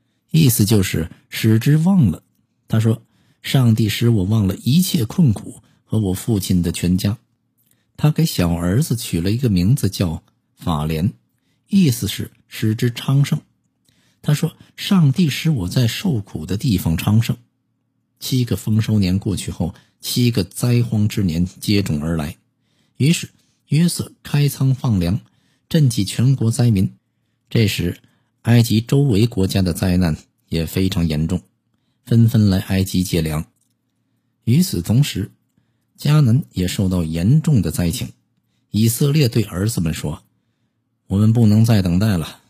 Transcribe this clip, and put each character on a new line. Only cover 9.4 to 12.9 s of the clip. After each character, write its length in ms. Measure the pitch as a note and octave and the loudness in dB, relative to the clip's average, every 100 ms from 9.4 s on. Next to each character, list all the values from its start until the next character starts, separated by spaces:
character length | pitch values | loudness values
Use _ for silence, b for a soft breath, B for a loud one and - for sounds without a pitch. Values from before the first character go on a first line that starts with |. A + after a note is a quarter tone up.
| C3 | 0
名 260 | F2+ F#2+ C#3+ | 2 2 2
字 140 | F#2+ | 0
叫 340 | - F2+ D#2+ - _ _ - | -2 -4 -6 -14 _ _ -10
法 300 | F2+ D#2 D#2+ | -6 -4 -4
莲， 280 | D#2 F#2+ - _ _ _ _ _ | -2 -4 -6 _ _ _ _ _
意 240 | G3+ D#3 | 2 2
思 160 | A#2 G#2 | 0 -4
是 240 | - - _ _ | -8 -12 _ _
使 260 | - A2 | -6 -4
之 180 | A2 B2 | -2 -4